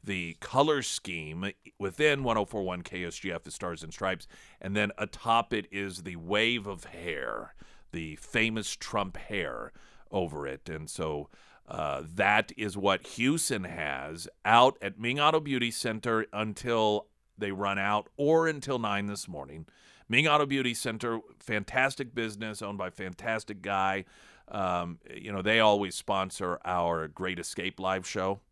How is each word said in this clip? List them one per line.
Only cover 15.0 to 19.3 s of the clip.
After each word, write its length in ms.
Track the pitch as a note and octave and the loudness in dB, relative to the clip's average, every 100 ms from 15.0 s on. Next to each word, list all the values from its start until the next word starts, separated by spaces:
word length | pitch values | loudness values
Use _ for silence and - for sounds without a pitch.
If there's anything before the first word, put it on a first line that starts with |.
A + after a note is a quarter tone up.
Ming 180 | A#2 C#3 | -2 4
Auto 220 | D3 D#3+ | 4 4
Beauty 300 | D3 C3 A#2+ | 2 0 0
Center 560 | - B2+ A2 A#2 A2+ A2 | -2 -4 -2 2 2 2
until 760 | G#2 G#2+ G2+ B2+ A#2 A2 G#2 - _ _ - | -2 -4 -4 0 4 4 4 0 _ _ -6
they 140 | G#2 | -4
run 260 | F#2+ G2+ G2 | 0 0 2
out 300 | G2 G#2 - - | 2 0 -2 0
or 280 | C#3+ D#3+ E3 | 4 6 4
until 320 | D3+ C3+ B2+ | -2 -2 -2
nine 280 | A2 G2+ G2+ | 0 0 -2
this 200 | G2+ | -6
morning. 380 | - | -8